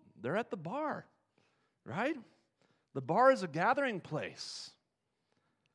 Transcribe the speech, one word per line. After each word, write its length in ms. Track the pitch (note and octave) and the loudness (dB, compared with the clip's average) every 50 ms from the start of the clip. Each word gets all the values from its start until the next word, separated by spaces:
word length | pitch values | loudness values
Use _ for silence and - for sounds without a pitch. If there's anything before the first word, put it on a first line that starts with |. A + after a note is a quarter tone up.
| - - _ - | -20 -20 _ -8
they're 160 | G2 B2+ F3 | -6 -2 -2
at 120 | G#3+ A#3+ - | -2 -2 -4
the 60 | A#3+ | -8
bar, 500 | F3+ D3 E3 A#3+ D4 D#4 C#4+ - E3+ - - _ _ _ _ _ _ _ _ _ _ _ _ _ _ - | -8 -8 -8 -6 -6 -4 -4 -6 -8 -10 -16 _ _ _ _ _ _ _ _ _ _ _ _ _ _ -14
right? 340 | - C3 F#3 A#3+ D4+ E4 A#3+ - - _ _ _ _ _ _ _ _ _ _ _ _ - | -10 -6 -4 -4 -4 -4 -6 -12 -20 _ _ _ _ _ _ _ _ _ _ _ _ -10
The 80 | C#3 | -8
bar 300 | B2+ B2 F3 A3+ B3+ C4+ | -4 0 4 8 8 8
is 120 | C4 G#3 F#3 | 8 6 2
a 60 | D#3+ | -4
gathering 500 | C#3 D#3+ F#3 A3+ C#4 C#4+ C#4 B3+ G#3+ E3 | -2 0 2 2 2 2 0 -2 -2 -4
place. 720 | - - D3+ C3 G2 D#2+ - - - - - - - - - _ _ _ _ _ _ _ _ _ _ _ _ _ _ _ _ _ _ _ | -6 -6 -6 -6 -6 -6 -8 -12 -14 -14 -12 -14 -14 -16 -20 _ _ _ _ _ _ _ _ _ _ _ _ _ _ _ _ _ _ _